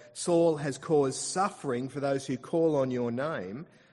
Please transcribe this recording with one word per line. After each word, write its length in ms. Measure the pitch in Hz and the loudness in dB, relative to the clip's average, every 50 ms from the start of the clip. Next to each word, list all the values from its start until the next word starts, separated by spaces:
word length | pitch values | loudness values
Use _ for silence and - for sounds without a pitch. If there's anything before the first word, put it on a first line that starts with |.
| - - - | -20 -18 -12
Saul 460 | - - 180 175 170 170 170 156 147 | -6 0 2 4 6 6 4 4 2
has 180 | 147 143 135 | -2 -6 -6
caused 420 | - - - 160 147 139 131 131 - | -6 -2 2 4 4 4 4 0 -4
suffering 720 | - - - 185 190 196 196 - - 143 123 120 131 131 | -6 -4 -2 0 0 -2 -2 -4 -6 -4 -4 -4 -4 -6
for 120 | - 147 | -6 -4
those 260 | 135 139 139 135 135 | -2 0 -2 -2 -2
who 100 | - 135 | -4 -6
call 400 | 123 - - - 165 165 160 151 | -6 -6 -2 0 2 2 4 4
on 140 | 139 131 131 | 2 2 0
your 200 | 127 123 120 120 | 0 -2 -2 -2
name. 540 | 120 123 139 156 160 127 92 92 101 131 170 - _ _ _ _ | -2 -2 -4 -4 -4 -6 -8 -8 -10 -10 -12 -14 _ _ _ _